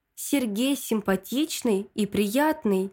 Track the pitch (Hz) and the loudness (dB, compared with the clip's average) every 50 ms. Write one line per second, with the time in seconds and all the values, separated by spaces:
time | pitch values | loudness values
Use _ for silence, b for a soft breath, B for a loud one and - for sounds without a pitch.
0 | _ _ _ - - - 285 277 254 220 196 214 254 277 285 262 - - 226 214 | _ _ _ -12 -4 -2 0 0 0 0 0 0 0 0 0 -2 -2 -2 -2 0
1 | 202 196 190 190 - - 226 277 320 311 - - - 240 202 190 208 - - - | 0 0 0 0 -2 -4 -2 -2 -2 -2 -2 -2 0 0 0 0 -2 -4 -2 -2
2 | 202 202 - 196 214 202 214 277 302 311 302 311 - 208 190 190 190 196 | -2 0 0 0 0 2 2 2 2 2 2 0 0 0 2 2 0 -2